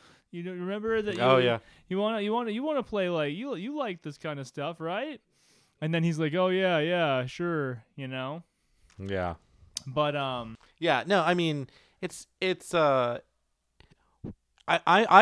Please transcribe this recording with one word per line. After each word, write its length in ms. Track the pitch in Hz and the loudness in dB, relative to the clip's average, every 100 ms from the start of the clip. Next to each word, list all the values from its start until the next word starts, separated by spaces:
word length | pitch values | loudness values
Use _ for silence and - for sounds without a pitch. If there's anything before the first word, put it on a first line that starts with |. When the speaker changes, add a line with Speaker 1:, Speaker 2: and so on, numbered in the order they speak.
| - - _ | -16 -20 _
Speaker 1:
you 100 | 175 | -12
know, 100 | 175 | -10
remember 480 | 180 180 208 220 226 | -8 -6 -4 -2 -2
that 140 | 208 | -2
you 80 | 180 | 0
Speaker 2:
Oh, 160 | 123 131 | 4 6
yeah. 220 | 123 117 - - - | 4 0 -4 -20 -6
Speaker 1:
you 100 | 190 | -2
wanna, 220 | 214 226 | -2 -2
you 120 | 208 | -2
wanna, 160 | 233 233 | -2 -4
you 140 | 214 | -4
wanna 180 | 302 294 | -4 -4
play, 260 | - 208 180 | -4 -4 -2
like, 280 | 170 147 170 | -2 -2 -4
you, 180 | 277 | -8
you 240 | 185 214 294 | -8 -8 -6
like 240 | 240 180 | -6 -8
this 160 | 156 143 | -12 -10
kinda 260 | 160 143 127 | -10 -10 -10
stuff, 340 | - 143 165 | -8 -8 -8
right?" 400 | 160 196 294 277 _ _ _ _ _ _ | -6 -6 -6 -10 _ _ _ _ _ _
And 120 | 156 | -2
then 80 | 165 170 | 2 2
he's 120 | 156 | 0
like, 160 | 156 | 0
"Oh, 140 | 170 185 | 2 2
yeah, 320 | 185 190 165 | 2 2 2
yeah, 460 | 156 180 156 131 127 | 2 2 2 0 -2
sure," 580 | - 175 160 135 117 - - | -4 -4 -2 -4 -6 -12 -14
you 100 | 131 | -10
know? 360 | 131 131 160 - _ _ _ _ - | -8 -8 -10 -14 _ _ _ _ -12
Speaker 2:
Yeah. 380 | 95 98 87 85 _ _ - - 131 | -4 -2 -2 -6 _ _ -20 -16 -6
Speaker 1:
But, 300 | 135 147 143 | -2 -2 -2
um, 420 | 135 127 113 113 _ _ | -4 -6 -8 -14 _ _
Speaker 2:
Yeah, 240 | 165 131 156 | 2 2 4
no, 160 | 196 | 2
I 120 | 160 | 4
mean, 340 | 180 165 147 131 - _ _ | 2 0 -2 -6 -14 _ _
it's, 260 | 185 - - _ | -10 -10 -20 _
it's, 340 | 185 180 - | -2 -2 0
uh, 460 | 175 147 131 120 120 - _ _ _ _ _ _ _ _ _ - - _ _ - | 2 4 4 2 -2 -10 _ _ _ _ _ _ _ _ _ -16 -16 _ _ -2
I, 120 | 165 - | 0 4
I, 180 | 185 226 190 | 4 8 8